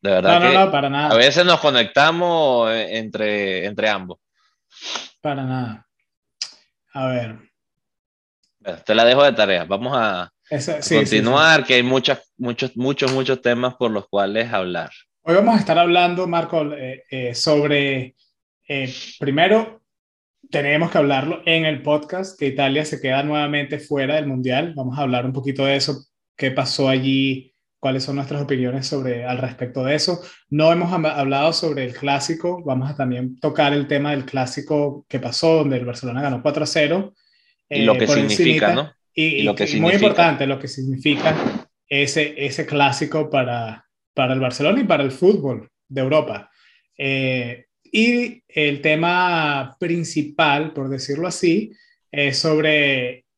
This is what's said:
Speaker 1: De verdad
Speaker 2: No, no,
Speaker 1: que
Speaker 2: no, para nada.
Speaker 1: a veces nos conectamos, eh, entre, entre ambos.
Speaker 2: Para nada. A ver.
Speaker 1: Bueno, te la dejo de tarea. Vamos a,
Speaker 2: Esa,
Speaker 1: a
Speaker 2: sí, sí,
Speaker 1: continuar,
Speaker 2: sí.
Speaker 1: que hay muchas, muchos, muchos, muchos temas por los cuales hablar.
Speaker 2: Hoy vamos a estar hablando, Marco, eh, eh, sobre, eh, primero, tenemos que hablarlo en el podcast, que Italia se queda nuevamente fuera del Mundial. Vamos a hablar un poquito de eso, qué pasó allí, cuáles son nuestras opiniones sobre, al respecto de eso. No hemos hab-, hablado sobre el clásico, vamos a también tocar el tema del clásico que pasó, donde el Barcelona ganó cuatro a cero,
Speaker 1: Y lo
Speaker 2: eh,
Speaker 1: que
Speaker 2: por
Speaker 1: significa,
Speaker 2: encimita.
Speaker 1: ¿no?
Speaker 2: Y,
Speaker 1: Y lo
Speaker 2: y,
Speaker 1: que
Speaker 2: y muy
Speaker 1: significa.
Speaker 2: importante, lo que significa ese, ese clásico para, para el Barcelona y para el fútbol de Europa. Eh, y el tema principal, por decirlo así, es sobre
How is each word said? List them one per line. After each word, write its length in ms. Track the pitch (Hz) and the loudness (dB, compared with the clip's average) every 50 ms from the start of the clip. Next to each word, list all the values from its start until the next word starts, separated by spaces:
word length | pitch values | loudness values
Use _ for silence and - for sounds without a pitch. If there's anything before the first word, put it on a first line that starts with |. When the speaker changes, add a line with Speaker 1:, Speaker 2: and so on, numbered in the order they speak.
Speaker 1:
De 80 | - - | 2 2
verdad 280 | - 92 90 - 170 175 | 2 4 4 6 6 6
Speaker 2:
No, 60 | 175 | 6
no, 60 | 180 | 6
Speaker 1:
que 60 | 180 | 6
Speaker 2:
no, 140 | 185 196 190 | 6 4 4
para 180 | - - 139 139 | 2 0 0 0
nada. 200 | 139 143 147 151 113 | -2 -2 0 4 6
Speaker 1:
a 40 | |
veces 280 | 117 123 139 139 170 175 | 6 6 6 6 4 4
nos 140 | 175 170 - | 4 4 4
conectamos, 1120 | - 147 135 123 113 98 - 139 143 156 165 170 175 175 170 165 156 135 127 120 117 110 | 4 2 4 2 0 2 4 4 4 4 4 2 0 0 2 2 2 2 4 2 2 2
eh, 260 | 113 113 107 82 104 | 0 -2 -2 -4 -4
entre, 680 | 113 110 110 - 104 107 107 104 104 101 95 95 92 87 | -6 -6 -6 -6 -4 -2 -2 0 0 -2 -2 -2 -4 -4
entre 240 | 101 104 98 110 107 | -6 -4 -2 0 0
ambos. 280 | 104 95 92 90 87 _ _ _ _ _ _ _ _ _ _ _ _ - - - - - - - _ _ | 0 -2 -6 -12 -16 _ _ _ _ _ _ _ _ _ _ _ _ -16 -12 -10 -10 -10 -12 -14 _ _
Speaker 2:
Para 220 | - 151 143 135 135 | -6 -6 -4 -4 -4
nada. 440 | 127 131 131 123 113 107 107 _ _ _ _ _ _ _ _ _ _ _ _ - - - _ _ _ _ _ _ _ _ | -4 -4 -4 -4 -6 -8 -14 _ _ _ _ _ _ _ _ _ _ _ _ -14 -14 -14 _ _ _ _ _ _ _ _
A 140 | 139 131 | -6 -4
ver. 300 | 131 127 123 117 110 110 113 _ _ _ _ _ _ _ _ _ _ _ _ _ _ _ _ _ _ _ _ _ _ _ _ | -2 -2 -4 -6 -8 -12 -16 _ _ _ _ _ _ _ _ _ _ _ _ _ _ _ _ _ _ _ _ _ _ _ _
Speaker 1:
Bueno, 200 | _ 101 85 - - | _ -12 -12 -10 -4
te 80 | - 107 | 0 4
la 100 | 113 117 | 6 6
dejo 180 | 120 127 139 143 | 6 6 6 6
de 80 | 143 117 | 4 4
tarea. 300 | 110 107 98 95 87 82 | 2 2 2 2 0 0
Vamos 280 | 82 101 98 120 123 139 | -4 -4 -4 -4 -4 -2
a, 340 | 123 113 107 95 90 90 - _ _ _ _ | 0 0 -2 -2 -4 -8 -12 _ _ _ _
Speaker 2:
Esa, 260 | 151 143 123 - 160 | -6 -6 -4 -4 -6
Speaker 1:
a 40 | 151 | -6
Speaker 2:
sí, 80 | - - | -2 0
sí, 60 | 165 | 2
Speaker 1:
continuar, 680 | 147 - 98 110 107 107 117 127 143 156 165 160 147 | 2 2 2 2 2 2 4 4 4 6 6 6 4
Speaker 2:
sí. 60 | 123 | 4
Speaker 1:
que 60 | - 131 | 4 4
hay 80 | 123 123 | 4 4
muchas, 380 | 123 131 131 127 - 135 - - _ _ | 4 2 0 2 0 -2 -2 -4 _ _
muchos, 380 | - 127 120 120 - 135 123 _ | -8 -6 -6 -4 -4 -6 -8 _
muchos, 340 | 117 123 135 143 139 143 131 131 | -4 -2 -2 -2 0 -2 0 0
muchos 280 | 135 131 131 131 123 | -2 0 -2 -2 0
temas 340 | - 123 120 117 127 127 123 | 0 0 0 0 -2 -4 -2
por 140 | _ 127 117 | _ -2 -2
los 160 | 107 104 95 | -2 -4 -6
cuales 440 | _ - 101 98 98 101 110 117 120 | _ -2 -2 -2 0 0 -2 -2 -2
hablar. 380 | 117 98 92 90 87 85 82 71 - - _ _ _ _ _ | -2 -2 -2 -2 -4 -6 -8 -8 -14 -20 _ _ _ _ _
Speaker 2:
Hoy 120 | 165 170 | 2 4
vamos 200 | 190 202 233 226 | 4 6 6 4
a 40 | 208 | 2
estar 180 | - - 160 165 | 2 2 2 4
hablando, 480 | 175 170 170 180 175 175 175 175 185 | 4 4 4 4 4 2 0 -2 -2
Marco, 460 | 175 170 170 165 170 180 160 151 147 147 | 0 -2 -2 -2 0 -2 -2 -2 -2 -6
eh, 300 | 143 131 127 131 131 _ _ | -8 -10 -12 -12 -14 _ _
eh, 260 | 135 131 127 123 117 | -10 -6 -6 -6 -4
sobre, 800 | - - 160 151 147 147 147 147 143 139 139 139 131 127 131 _ _ _ _ _ _ _ _ _ _ _ | -4 0 2 2 4 4 2 2 2 2 0 -2 -4 -6 -8 _ _ _ _ _ _ _ _ _ _ _
eh, 260 | - 147 139 131 127 131 - - - - - | -8 -6 -6 -6 -6 -8 -12 -16 -18 -12 -6
primero, 640 | - 143 139 151 170 190 214 226 220 - - _ _ _ _ _ _ _ _ _ _ _ _ _ _ - | -4 -2 2 2 4 4 4 2 2 -2 -12 _ _ _ _ _ _ _ _ _ _ _ _ _ _ -6
tenemos 420 | - 151 143 143 143 151 170 165 | -4 -2 0 2 2 2 0 2
que 60 | - | 2
hablarlo 440 | 170 143 143 139 135 131 156 175 165 - | 2 4 4 2 0 0 -2 -6 -4 0
en 200 | 170 165 160 160 | 2 2 2 2
el 160 | 156 151 127 | 0 -2 -2
podcast, 560 | 127 147 151 151 147 - 180 185 - - - _ | -2 0 0 0 -2 -6 -8 -8 -8 -10 -8 _
que 80 | 151 | -4
Italia 360 | 135 127 139 139 135 139 147 151 | -4 0 0 0 0 0 -2 -2
se 160 | 151 156 - | -4 -8 -6
queda 220 | - 131 131 139 143 | -4 -2 -2 -2 -2
nuevamente 560 | 151 151 147 147 147 147 147 143 139 151 143 | -2 -2 -2 -2 -2 -2 -4 -4 -4 -8 -10
fuera 360 | 147 - 147 139 135 131 151 | -6 -6 -4 -4 -2 0 -2
del 120 | 156 147 | -2 -2
Mundial. 460 | 139 131 127 127 127 123 139 160 170 156 | -2 -6 -4 -2 -2 -2 -2 -2 -4 -8
Vamos 220 | 156 151 127 123 | -8 -8 -8 -4
a 60 | 147 143 | -4 -2
hablar 220 | 131 123 123 123 | -2 -2 -2 -2
un 80 | 131 131 | -4 -6
poquito 320 | 139 127 139 131 139 135 | -4 -6 -6 -4 -2 0
de 120 | 139 139 | 0 0
eso, 280 | 139 139 151 135 127 - _ _ _ _ _ _ | 0 0 -4 -4 -8 -10 _ _ _ _ _ _
qué 160 | - 139 131 | -4 -4 -2
pasó 380 | 123 139 131 127 - - 139 131 | -2 -2 -2 -2 -2 0 0 2
allí, 640 | 131 131 131 135 135 135 135 135 131 131 131 _ _ _ _ _ _ _ | 2 2 0 0 0 0 0 -2 -2 -6 -10 _ _ _ _ _ _ _
cuáles 240 | - 135 131 135 131 | -4 -4 -2 -2 -4
son 120 | - 135 | -6 -6
nuestras 240 | 139 135 127 147 143 | -6 -6 -6 -6 -6
opiniones 460 | 143 131 139 127 127 123 127 135 135 | -4 -4 -2 -2 -2 -2 -4 -4 -6
sobre, 360 | - 156 139 131 127 120 120 120 | -4 -6 -4 -4 -4 -4 -4 -4
al 140 | 123 127 | -6 -6
respecto 480 | 123 131 123 - - 127 120 - 135 127 | -4 -6 -8 -6 -8 -10 -8 -6 -6 -2
de 100 | 131 147 | 0 0
eso. 260 | 151 - 180 175 165 - - - _ _ _ | 0 0 -2 -4 -4 -8 -20 -20 _ _ _
No 200 | 143 147 156 160 170 | 0 4 4 4 4
hemos 180 | 175 180 175 | 4 0 0
hab-, 220 | 185 175 156 156 143 | -2 0 0 -2 0
hablado 380 | 143 139 135 139 139 147 165 165 | 0 -2 0 0 2 0 0 0
sobre 320 | - - 160 147 139 131 | 0 -2 -2 -2 -4 -4
el 80 | 123 120 | -6 -8
clásico, 680 | - 139 139 139 139 - - 160 160 - 175 180 175 175 | -6 -2 -2 -2 -2 -2 -4 -6 -4 -4 -4 -4 -4 -4
vamos 240 | 147 131 127 131 143 | -4 -2 -2 -2 -4
a 40 | 147 | -4
también 420 | - 135 127 123 123 127 127 - _ | -4 -4 -4 -2 -4 -6 -8 -8 _
tocar 320 | - 151 147 - 147 143 | -4 -2 0 2 2 2
el 160 | 143 143 135 | 2 0 -2
tema 240 | 143 151 143 143 147 | 0 -2 -2 0 -2
del 140 | 147 135 131 | -2 -4 -4
clásico 800 | 131 - 135 127 123 - 147 135 - 156 147 147 143 135 - _ | -6 -4 -4 -4 -4 -6 -10 -4 -2 0 0 0 -2 -4 -10 _
que 120 | _ - 131 | _ -8 -8
pasó, 360 | 123 120 113 - - 165 160 160 | -6 -6 -4 0 2 4 4 4
donde 180 | 151 139 131 | 2 0 0
el 80 | 123 123 | -2 -4
Barcelona 360 | 120 117 - - 123 120 131 | -6 -8 -8 -8 -6 -6 -4
ganó 200 | 147 143 127 120 | -4 -2 -4 -2
cuatro 220 | 120 151 - 160 151 | -2 -2 -2 0 -4
a 40 | |
cero, 460 | 147 - 165 147 147 165 190 196 - _ _ _ _ _ _ _ _ _ _ _ _ | 0 2 0 2 2 2 -2 -2 -6 _ _ _ _ _ _ _ _ _ _ _ _
Speaker 1:
Y 140 | 143 - 110 | -2 2 4
lo 100 | 110 107 | 4 4
Speaker 2:
eh, 20 | - | 4
Speaker 1:
que 60 | 113 | 4
Speaker 2:
por 80 | - - | 4 4
Speaker 1:
significa, 280 | - 113 107 107 - 170 160 - 156 107 101 | 2 2 0 2 2 4 4 4 4 2 2
Speaker 2:
encimita. 20 | - | 2
Speaker 1:
¿no? 200 | 127 147 151 _ _ _ _ _ | 0 -2 -6 _ _ _ _ _
Speaker 2:
Y, 100 | 165 156 | -2 -2
Speaker 1:
Y 180 | 160 147 139 - | 0 0 0 -2
lo 80 | - | -2
Speaker 2:
y, 40 | 202 | 0
Speaker 1:
que 80 | - 104 | 0 -2
Speaker 2:
y 20 | |
muy 40 | - - - 160 170 | -2 0 2 2 4
Speaker 1:
significa. 40 | 190 | 4
Speaker 2:
importante, 500 | 202 208 208 196 170 170 165 147 131 139 | 4 4 4 4 4 4 4 4 0 -2
lo 120 | 135 139 135 | -2 -2 -4
que 80 | - | -6
significa 680 | 123 - 131 131 135 131 131 - 156 143 - - 156 160 - - - - - - _ _ _ _ | -12 -10 -8 -6 -6 -6 -2 0 -2 0 2 0 0 0 0 -4 -4 -6 -6 -12 _ _ _ _
ese, 460 | _ 143 139 143 139 - 160 147 151 147 - 143 | _ -2 0 0 0 0 -2 -2 -2 -4 -6 -8
ese 200 | 135 127 - 151 | -6 -6 -6 -6
clásico 640 | - 151 143 139 135 127 - 156 147 - 156 151 151 | -4 0 2 2 2 2 -2 -4 -4 -2 -4 -4 0
para, 560 | - 139 123 120 120 120 113 110 110 - _ _ _ _ _ _ _ | 0 -2 0 0 -4 -6 -6 -10 -12 -16 _ _ _ _ _ _ _
para 200 | - 135 123 131 | -2 0 0 0
el 60 | 131 | 0
Barcelona 400 | 131 123 - - 143 156 208 269 | -2 -4 -2 0 0 2 2 2
y 40 | 254 | 2
para 180 | 185 170 143 139 | 2 2 2 0
el 80 | 131 | -2
fútbol 580 | 131 - 180 190 202 190 143 135 120 107 - _ _ _ _ | -2 2 4 4 4 4 0 -4 -6 -6 -10 _ _ _ _
de 140 | _ 135 135 | _ -4 -2
Europa. 480 | 131 131 151 156 - - 110 202 - _ _ _ _ _ _ _ _ _ _ | 0 2 2 2 2 0 -8 -12 -14 _ _ _ _ _ _ _ _ _ _
Eh, 680 | - 143 135 135 135 135 131 127 127 120 117 117 123 _ _ _ _ _ | -6 -4 -4 -2 -2 -2 -2 -2 -2 -4 -6 -10 -14 _ _ _ _ _
y 600 | _ - 214 220 240 240 240 240 - - - _ | _ 0 2 4 4 2 2 -2 -4 -8 -16 _
el 340 | _ _ 160 151 147 143 127 | _ _ -2 0 0 -2 0
tema 960 | - 160 156 156 165 175 175 180 180 180 175 165 156 147 143 139 131 131 - _ | 0 0 2 2 2 0 2 2 2 2 2 0 0 0 -2 -4 -6 -8 -8 _
principal, 920 | 180 170 170 170 160 - - 156 147 - - - 160 147 139 147 156 156 156 | -4 -4 -2 -4 -4 -4 -4 -4 -4 -4 -2 0 2 2 2 0 -2 -4 -6
por 160 | 147 135 131 | -8 -6 -6
decirlo 380 | 135 131 135 - 143 147 117 | -6 -8 -6 -6 -6 -4 -4
así, 440 | 104 - - - 170 165 202 220 - - _ _ _ _ _ _ _ | -6 -4 0 0 2 2 2 -2 -6 -14 _ _ _ _ _ _ _
es 260 | - 147 143 139 131 - | -4 -2 -2 0 0 -2
sobre 840 | - 160 156 156 156 156 151 151 143 139 135 131 123 123 127 - _ _ _ | 0 0 0 2 2 2 2 4 2 2 0 0 -2 -6 -8 -12 _ _ _